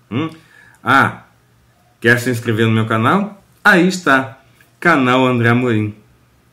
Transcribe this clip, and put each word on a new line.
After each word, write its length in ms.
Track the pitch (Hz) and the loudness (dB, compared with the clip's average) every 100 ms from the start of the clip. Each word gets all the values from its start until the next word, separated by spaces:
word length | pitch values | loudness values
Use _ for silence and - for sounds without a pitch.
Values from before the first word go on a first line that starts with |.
| - | -10
hum? 180 | 117 156 - _ _ - _ | -8 -8 -10 _ _ -20 _
Ah, 400 | - 135 117 - - _ _ _ _ _ _ _ | 0 0 0 -4 -16 _ _ _ _ _ _ _
quer 180 | 117 120 | 0 0
se 120 | 123 | 0
inscrever 360 | 117 117 107 113 | -4 -4 0 0
no 60 | |
meu 120 | 110 | 0
canal? 560 | 110 113 120 180 202 - _ _ | 0 -2 0 0 -2 -10 _ _
Aí 240 | 208 190 180 | 0 2 2
está, 540 | 185 151 135 120 - _ _ _ _ | -2 0 -2 -2 -12 _ _ _ _
canal 440 | 175 156 127 127 | 0 0 2 2
André 260 | 127 123 117 | 2 2 2
Amorim. 440 | 120 123 110 107 104 _ _ _ _ _ | 0 0 -2 -4 -8 _ _ _ _ _